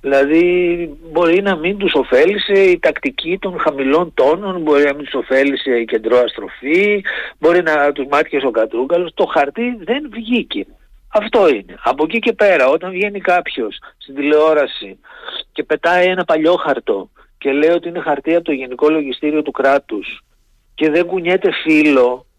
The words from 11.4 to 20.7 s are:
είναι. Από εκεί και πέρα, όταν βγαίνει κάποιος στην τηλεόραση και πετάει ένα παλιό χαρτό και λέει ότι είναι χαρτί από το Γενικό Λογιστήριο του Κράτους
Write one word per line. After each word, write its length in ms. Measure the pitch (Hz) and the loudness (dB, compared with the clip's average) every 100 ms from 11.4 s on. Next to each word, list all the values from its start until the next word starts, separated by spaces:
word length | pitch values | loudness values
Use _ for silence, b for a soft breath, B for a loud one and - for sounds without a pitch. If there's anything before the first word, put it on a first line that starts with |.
| 185 | 4
είναι. 260 | 117 98 - | 2 -4 -8
Από 220 | - 135 | -4 -2
εκεί 140 | 156 226 | -2 -2
και 140 | 233 | -2
πέρα, 340 | 208 208 170 127 | 2 2 4 4
όταν 220 | 160 180 | 2 -2
βγαίνει 300 | 185 208 202 | -6 -6 -4
κάποιος 580 | 185 180 170 - 110 - B B | 0 0 0 -6 -8 -8 B B
στην 160 | - | -16
τηλεόραση 840 | 139 143 151 156 156 135 - 101 95 B B B B - | -6 2 4 4 2 0 -4 -16 -18 B B B B -14
και 100 | - | -10
πετάει 440 | 143 151 165 180 180 | -4 -2 0 2 2
ένα 180 | 185 | 0
παλιό 300 | 175 156 156 | 0 0 2
χαρτό 560 | 175 156 131 - 98 90 _ b _ | 2 0 -4 -2 -4 -4 _ b _
και 140 | 139 | -2
λέει 180 | 139 156 | 2 2
ότι 180 | 170 170 | 2 -2
είναι 120 | 170 | -8
χαρτί 340 | 170 143 147 | -4 -4 0
από 100 | 170 | 0
το 80 | 170 | 0
Γενικό 360 | 139 127 123 151 | -6 -6 0 0
Λογιστήριο 520 | 156 143 123 151 151 | 2 -2 -4 -2 -2
του 80 | 147 | -4
Κράτους 680 | - 135 139 - 104 - - _ _ _ _ _ | -2 0 0 -2 -10 -10 -16 _ _ _ _ _